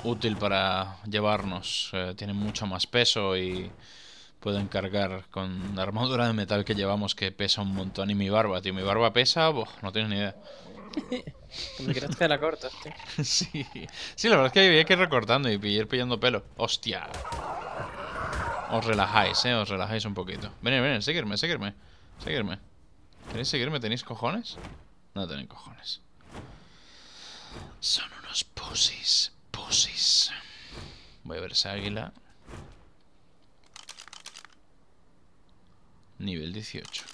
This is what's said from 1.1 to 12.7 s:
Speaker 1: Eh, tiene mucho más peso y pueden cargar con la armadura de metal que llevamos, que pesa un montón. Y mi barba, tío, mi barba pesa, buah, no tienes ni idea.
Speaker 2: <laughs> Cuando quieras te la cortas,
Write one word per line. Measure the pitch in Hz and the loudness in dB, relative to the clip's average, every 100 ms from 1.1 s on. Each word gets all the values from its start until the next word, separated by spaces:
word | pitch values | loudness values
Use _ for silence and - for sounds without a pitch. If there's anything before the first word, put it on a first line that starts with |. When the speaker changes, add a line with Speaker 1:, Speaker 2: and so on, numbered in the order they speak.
| 104 104 104 98 92 - - - | 2 4 2 0 -6 -4 -4 -2
Speaker 1:
Eh, | 95 92 95 | -2 -4 -4
tiene | 101 | -4
mucho | 101 104 98 104 | -2 -2 -2 -4
más | 92 - | -2 0
peso | 120 117 113 98 92 | 4 4 4 2 2
y | 92 92 92 - - - - - - - | 0 -4 -6 -12 -20 -20 -20 -20 -20 -8
pueden | 104 101 98 | -2 0 0
cargar | 98 95 101 98 95 - | -2 0 0 0 -2 -8
con | 98 95 92 95 | -6 -4 -4 -4
la | 98 | -2
armadura | 95 107 127 127 120 | -2 0 0 2 2
de | |
metal | 110 98 104 | 2 2 0
que | 101 104 | 2 0
llevamos, | 98 104 101 - | 2 2 0 0
que | 95 | -2
pesa | - 101 - | 0 0 0
un | 98 | 0
montón. | 95 95 98 98 | -2 -4 -2 0
Y | |
mi | 101 98 | 2 4
barba, | 107 107 92 | 4 4 2
tío, | 95 | -2
mi | 95 | -2
barba | 95 104 113 | 2 4 4
pesa, | 120 127 170 160 | 6 4 4 4
buah, | 143 110 - | 2 -4 -6
no | 98 | -4
tienes | 107 110 | -2 0
ni | 101 | 0
idea. | 101 - - - - - - | -2 -4 -18 -18 -16 -16 -8
Speaker 2:
<laughs> | - - 247 - - - - - - | -8 -6 -8 -8 -14 -16 -12 -10 -6
Cuando | 135 | -2
quieras | 131 139 - | -2 -2 0
te | 165 | 2
la | 143 | 2
cortas, | 156 156 127 | 0 -2 -10